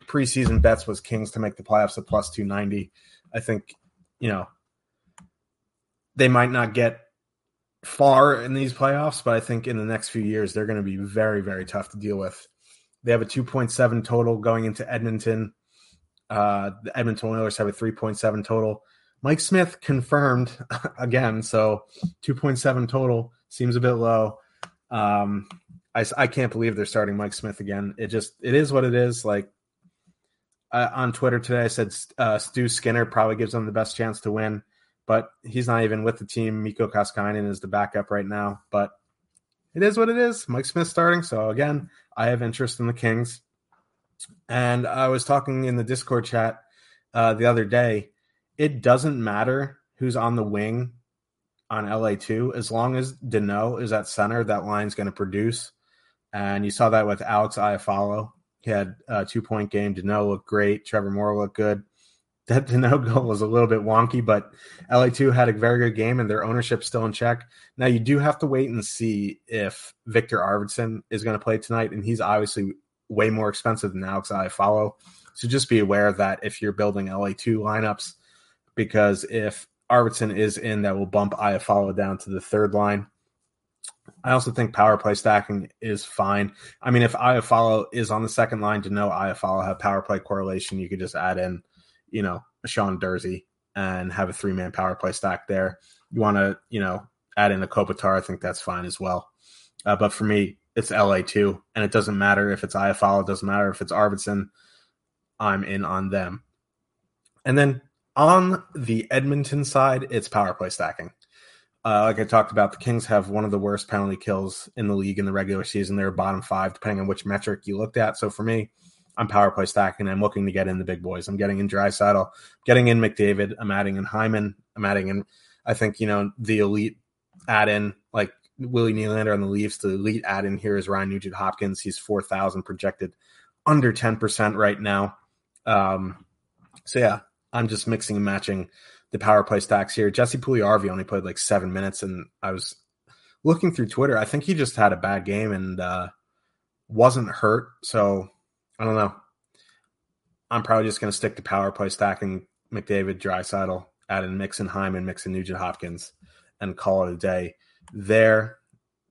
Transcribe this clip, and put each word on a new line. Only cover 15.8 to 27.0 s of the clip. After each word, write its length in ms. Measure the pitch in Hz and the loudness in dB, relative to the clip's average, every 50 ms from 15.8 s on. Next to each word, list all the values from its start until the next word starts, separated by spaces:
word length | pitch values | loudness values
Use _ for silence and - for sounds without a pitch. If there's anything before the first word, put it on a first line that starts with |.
| _ _ _ _ _ _ _ _ _ _ | _ _ _ _ _ _ _ _ _ _
Uh, 420 | 110 104 104 104 101 101 98 101 95 107 110 | -2 0 2 2 0 0 -4 -6 -8 -10 -12
the 140 | 110 - | -8 -4
Edmonton 320 | 131 117 117 107 - - 110 | -2 -2 -2 -2 -2 -4 -4
Oilers 260 | 113 113 113 107 - | -2 -2 -2 -2 -2
have 100 | - 107 | -2 -2
a 40 | 101 | -4
three 200 | 101 - 113 113 | -2 -2 -4 -4
point 260 | 107 - 113 110 104 | -4 -4 -4 -6 -4
seven 260 | - - 110 107 107 101 | 0 0 0 0 -2 -4
total. 400 | - 113 113 110 107 107 - _ _ _ _ _ _ _ _ | -2 0 0 0 -2 -4 -6 _ _ _ _ _ _ _ _
Mike 180 | - 139 156 156 | 0 0 2 2
Smith 400 | - - 190 185 175 175 - _ | 2 2 2 2 2 2 -2 _
confirmed 720 | - - 139 131 123 - 151 147 143 135 123 123 123 120 - - - - - | -2 -2 -2 -2 0 0 2 2 4 4 2 2 0 -2 -6 -16 -10 -10 -8
<laughs> 220 | - - - - - | -8 -8 -10 -8 -6
again, 420 | 127 120 120 131 131 113 110 110 | -4 0 0 2 2 0 -2 -2
so 440 | 110 - - 110 107 107 107 104 - _ _ - - 175 - _ | -4 0 2 2 4 4 2 0 -6 _ _ -8 -8 -8 -8 _
two 140 | - - 135 | -4 -4 -2
point 240 | 127 - 143 131 123 | 0 0 0 0 2
seven 260 | - 139 127 127 123 | 0 0 2 2 -2
total 460 | 113 131 135 131 127 120 113 117 - _ _ _ _ | 0 0 0 2 2 2 0 -2 -6 _ _ _ _
seems 260 | - - 127 123 120 | -6 -2 -2 0 2
a 60 | 120 | 2
bit 120 | 123 123 123 | 2 2 2
low. 460 | 113 117 113 113 110 110 104 107 - _ _ _ _ - - _ _ _ _ | 2 2 4 4 4 2 0 -2 -10 _ _ _ _ -20 -20 _ _ _ _
Um, 560 | 120 110 104 104 104 104 101 101 101 101 101 - - - _ _ - - _ _ - | -2 0 0 2 2 2 0 -2 -4 -6 -6 -10 -20 -20 _ _ -20 -20 _ _ -4
I 60 | 117 | -2
s-, 120 | 110 - - | -2 -2 0
I 100 | - 131 | 0 0
can't 240 | 123 - 135 127 120 | 0 2 -2 -2 -2
believe 240 | - 113 117 117 104 | -2 0 0 0 0
they're 100 | 101 101 | -2 -6
starting 300 | - - 110 | -2 0 0